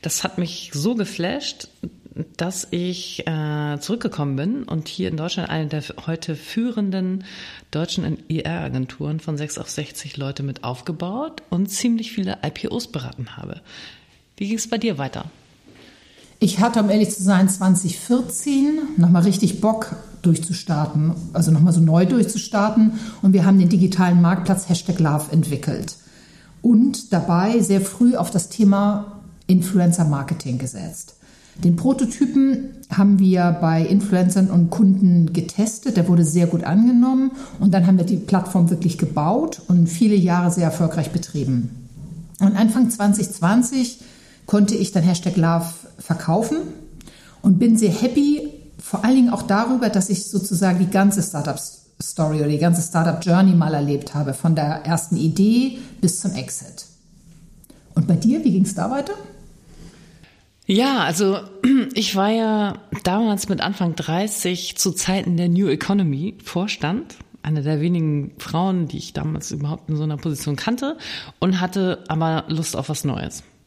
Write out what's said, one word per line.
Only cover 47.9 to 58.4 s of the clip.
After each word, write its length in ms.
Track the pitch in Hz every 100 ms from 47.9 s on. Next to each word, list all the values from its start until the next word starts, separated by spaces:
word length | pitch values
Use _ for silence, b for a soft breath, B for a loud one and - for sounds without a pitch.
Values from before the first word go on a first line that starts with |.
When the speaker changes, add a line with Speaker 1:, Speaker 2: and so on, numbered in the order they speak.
Speaker 2:
happy, 560 | - 254 294 285 294 - - - -
vor 280 | - 190
allen 100 | 220
Dingen 160 | 262 240
auch 120 | 226
darüber, 460 | - 202 240 254 233
dass 220 | 196 -
ich 140 | 190
sozusagen 560 | - 202 180 175 190 180
die 100 | 185
ganze 320 | 196 202 202
Startup-Story 1160 | - 151 143 - - - _ _ - - 156 156
oder 80 | 147
die 100 | 151
ganze 240 | 170 170
Startup-Journey 720 | - 170 165 151 185 170 190
mal 180 | 175 156
erlebt 420 | 151 143 143 -
habe, 200 | 147 139
von 220 | 131 170 160
der 280 | 147 156
ersten 320 | - 170 - 170
Idee 600 | 160 165 202 233 254 B B B
bis 200 | 180 -
zum 120 | 190
Exit. 540 | - 127 - - - - _ _ _ - - - - - b b
Und 140 | - 165
bei 80 | 170
dir, 260 | 226 302